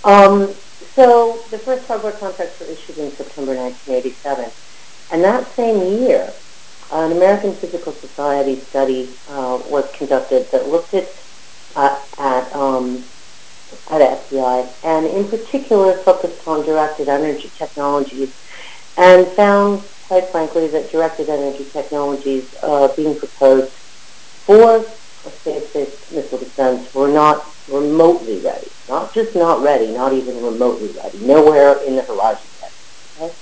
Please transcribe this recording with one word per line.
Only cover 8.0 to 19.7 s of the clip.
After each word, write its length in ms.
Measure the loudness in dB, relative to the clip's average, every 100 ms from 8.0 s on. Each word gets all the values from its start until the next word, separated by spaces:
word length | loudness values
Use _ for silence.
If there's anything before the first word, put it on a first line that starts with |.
| -16 -6 -2 0 -2 -4
study, 500 | -6 -2 0 -2 -6 -14 -14
uh, 280 | -8 -6 -6 -4
was 200 | -4 -4
conducted 580 | -8 -2 -2 0 -2 0
that 180 | -4 -2
looked 240 | -4 -2
at, 140 | -6 -6 -16 -20 -20 -20 -20 -12 0
uh, 220 | 0 0 -12 -6
at, 340 | -2 -2 -4
um, 500 | -4 -2 -2 -4 -8 -14 -18 -20 -20 -20 -20 -20 -20 -6
at 100 | 2
S 300 | 2 2 -6
D 100 | -4
I, 280 | 0 -2 -4 -8
and 240 | -2 -2 -2
in 220 | -4 -4
particular 680 | -6 -6 -8 0 2 2 2
focused 480 | 2 2 0 -8 -6
on 160 | -4
directed 440 | -2 0 -2 -4 -2
energy 420 | -2 -2 -6 -10 -12
technologies, 760 | -12 -6 -2 -2 -4 -8 -10 -10 -20 -18 -18 -18 -12 4
and 300 | 8 8 6
found, 540 | 2 4 4 2